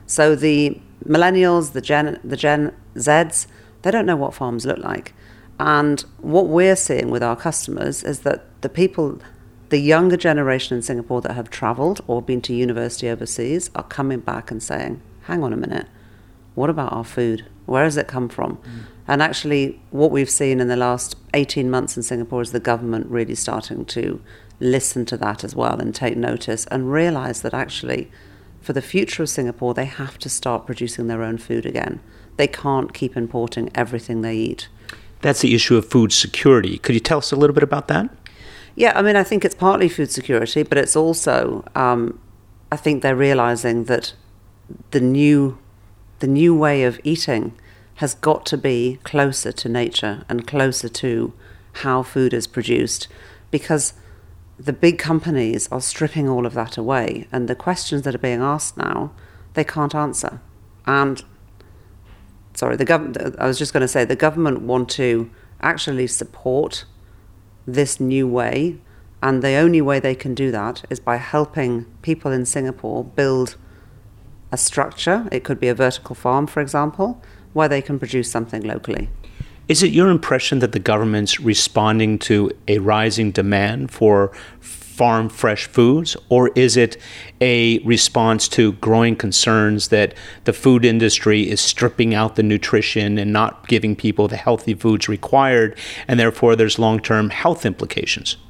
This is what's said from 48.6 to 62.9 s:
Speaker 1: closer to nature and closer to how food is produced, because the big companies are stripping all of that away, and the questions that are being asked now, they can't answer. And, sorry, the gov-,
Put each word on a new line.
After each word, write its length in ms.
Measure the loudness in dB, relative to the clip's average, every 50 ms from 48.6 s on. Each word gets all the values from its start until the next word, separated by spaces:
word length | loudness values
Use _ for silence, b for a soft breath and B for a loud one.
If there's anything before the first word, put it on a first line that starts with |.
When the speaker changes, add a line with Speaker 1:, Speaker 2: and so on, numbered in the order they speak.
| 0 0 0 0 0 -2 -2 -6 -8
Speaker 1:
closer 480 | -4 0 0 2 2 0 -2 -6 -6
to 180 | -8 -6 -6 -4
nature 560 | -2 -2 -2 -2 -2 -4 -4 -4 -6 -8 -8
and 200 | -6 -6 -6 -6
closer 420 | -4 -2 0 0 0 0 -4 -6 -8
to 420 | -8 -6 -4 -2 -2 -2 -2 -4 -6 b b b b b b b -14 -6 -2
how 180 | -2 0 0
food 320 | -2 -2 0 0 2 2 0
is 140 | -2 -4
produced, 600 | -6 -6 -6 -2 0 0 0 0 -2 -4 -8 -10 B B B B B B B B B
because 420 | -6 -4 -2 -2 -2 -2 -2 -4 b b b b b b b b b b -20 -20 -20 -10
the 140 | -8 -8 -2
big 240 | 2 2 2 2
companies 720 | 2 -2 -2 -2 -2 -2 -2 -2 0 0 0 -2 -4 -4 -6
are 80 | -6 -6
stripping 480 | -6 -8 -4 -4 -4 -4 -2 -2 -2
all 200 | 0 0 0 -2
of 80 | -2 -4
that 220 | -6 -6 -6 -8
away, 500 | -6 -4 -2 -2 0 -2 -2 -4 -6 -10 -8
and 160 | -6 -4 -4
the 60 | -4 -4
questions 480 | -4 -4 -4 -4 -4 -4 -4 -4 -4
that 140 | -2 -4 -4
are 40 | -4 -4 -2
being 120 | -2 -2
asked 340 | -2 -2 -2 -4 -6 -8 -6
now, 360 | -6 -4 -4 -4 -4 -6 -8 b b b b b b b b -4
they 100 | -4 -4
can't 300 | -2 -2 -4 -4 -2 -2
answer. 480 | -4 -4 -4 -4 -6 -8 -8 -10 -12 -16 -20 -20 -20 -20 -20 -20 -10 -4
And, 360 | -2 0 2 2 0 -2 -4 -10 -16 -20 -20 -20 -20 -20 b b b b b b b b b b b b b b b b b -20 -18 -8
sorry, 200 | -4 -2 -2 -2
the 80 | 0 2
gov-, 540 | 2